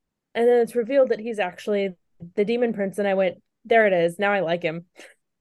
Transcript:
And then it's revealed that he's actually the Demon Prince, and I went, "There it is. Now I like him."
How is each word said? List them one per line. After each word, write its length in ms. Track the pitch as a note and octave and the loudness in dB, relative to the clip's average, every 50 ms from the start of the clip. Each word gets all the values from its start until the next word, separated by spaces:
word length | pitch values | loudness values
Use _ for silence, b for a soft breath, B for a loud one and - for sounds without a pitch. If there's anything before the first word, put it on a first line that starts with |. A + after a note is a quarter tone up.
| _ _ _ _ _ _ - | _ _ _ _ _ _ -4
And 120 | A3+ A#3 | 0 2
then 140 | A#3+ A#3+ A#3+ | 4 4 4
it's 140 | A#3 A#3 - | 2 0 -2
revealed 340 | A#3+ A3+ G#3+ C#4 C#4 C4 A3 | -4 -2 0 2 2 4 2
that 100 | A#3 A3 | 0 -2
he's 200 | G#3+ A#3+ A3 G#3 | -4 -6 -4 -4
actually 560 | F#3 F3+ F3 - - A3 G#3 G3+ G3 G3 F3+ - _ _ _ _ E3+ E3+ - | -4 -4 -4 -8 -6 -4 -2 -2 -2 -4 -6 -10 _ _ _ _ -20 -8 -4
the 100 | G#3+ G3+ | -2 0
Demon 280 | G3+ A#3 A#3+ B3 A#3+ A3 | 0 0 0 0 -2 -2
Prince, 260 | G3+ G3 G3 G3 G#3 | -4 -6 -4 -4 -2
and 80 | G3+ | -2
I 60 | G3 F#3+ | 0 0
went, 260 | F#3+ F#3+ F3+ F3+ - _ _ _ _ _ | 0 0 -2 -2 -6 _ _ _ _ _
"There 220 | A3+ A#3 A3+ A3 | 2 4 4 4
it 60 | G3+ F#3 | 4 4
is. 260 | E3+ E3+ F3 E3+ - | 2 2 0 0 0
Now 120 | G3+ G3+ G3+ | 0 0 0
I 80 | G3 | 0
like 220 | E3+ E3 E3+ E3+ F3 | 0 -2 -4 -2 -4
him." 220 | D#3+ D#3+ E3+ E3+ _ B B B B B B _ _ _ _ | -6 -6 -6 -12 _ B B B B B B _ _ _ _